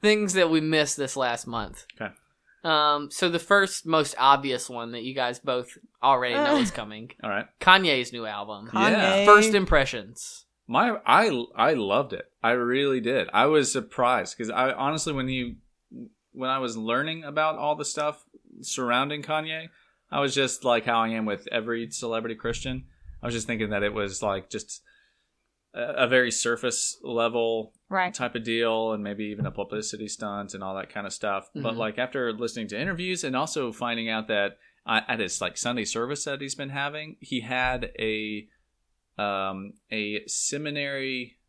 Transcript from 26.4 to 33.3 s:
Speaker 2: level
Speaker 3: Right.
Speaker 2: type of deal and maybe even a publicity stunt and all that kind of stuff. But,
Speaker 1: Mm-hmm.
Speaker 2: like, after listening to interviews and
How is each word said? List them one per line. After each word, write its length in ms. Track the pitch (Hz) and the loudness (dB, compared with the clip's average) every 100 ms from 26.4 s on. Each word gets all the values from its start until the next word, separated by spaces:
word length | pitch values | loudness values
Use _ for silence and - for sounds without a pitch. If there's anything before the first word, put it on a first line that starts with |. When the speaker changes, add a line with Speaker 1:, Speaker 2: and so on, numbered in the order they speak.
| 120 117 127 117 - - | -2 0 -2 -2 -4 -6
Speaker 2:
level 680 | 139 117 117 117 113 113 110 _ _ | -4 0 2 2 0 0 -4 _ _
Speaker 3:
Right. 240 | 190 180 | -2 -2
Speaker 2:
type 200 | - 123 | -2 -4
of 80 | 117 | -4
deal 480 | 113 117 117 113 113 | -2 0 2 2 0
and 100 | 107 | -2
maybe 200 | 101 104 107 | -6 -6 -8
even 180 | 104 | -4
a 60 | 107 | -6
publicity 580 | - 101 107 107 107 110 | -4 -6 -6 -6 -8 -10
stunt 460 | - 107 101 101 | -8 -8 -8 -8
and 100 | 98 | -10
all 100 | 95 95 | -8 -8
that 120 | 95 | -8
kind 180 | - 101 | -10 -10
of 60 | |
stuff. 380 | - 107 98 - | -6 -4 -4 -4
But, 80 | - 120 | -6 -4
Speaker 1:
Mm-hmm. 60 | 113 | -2
Speaker 2:
like, 200 | 110 107 | -4 -2
after 340 | 127 143 123 | -4 -2 -4
listening 360 | 110 117 117 107 | -2 -6 -6 -8
to 120 | 101 | -6
interviews 420 | 165 175 180 180 | -4 -4 -4 -4
and 120 | 143 | -4